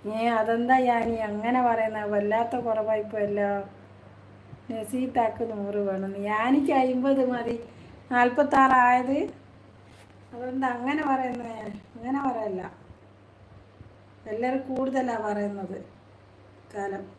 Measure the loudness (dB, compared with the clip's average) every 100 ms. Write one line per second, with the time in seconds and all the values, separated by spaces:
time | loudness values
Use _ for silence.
0 | -6 -2 0 2 2 0 4 4 4 2
1 | 0 -2 -4 -2 0 2 2 2 0 -2
2 | 0 0 2 0 0 -2 -2 -2 0 -2
3 | -2 -4 -2 0 0 -2 -6 -16 -20 -20
4 | -20 -20 -20 -20 -20 -20 -10 -10 -6 -4
5 | -2 0 0 0 -6 -4 -4 -2 -2 -2
6 | -4 -6 -2 0 2 2 4 2 2 2
7 | 2 2 2 0 -4 -6 -10 -20 -20 -20
8 | -2 4 4 4 4 6 8 8 6 4
9 | 2 -2 -2 -8 -20 -20 -20 -20 -20 -20
10 | -20 -20 -18 -12 -6 -2 -2 -2 -2 -2
11 | 0 0 0 -4 -8 -10 -12 -14 -16 -12
12 | -4 -2 -2 -2 -4 -6 -8 -14 -20 -20
13 | -20 -20 -20 -20 -20 -20 -20 -20 -20 -20
14 | -20 -20 -8 -2 0 0 -2 -2 0 0
15 | 0 -2 -2 -2 -4 -6 -8 -10 -14 -20
16 | -20 -20 -20 -20 -20 -20 -14 -8 -6 -8
17 | -12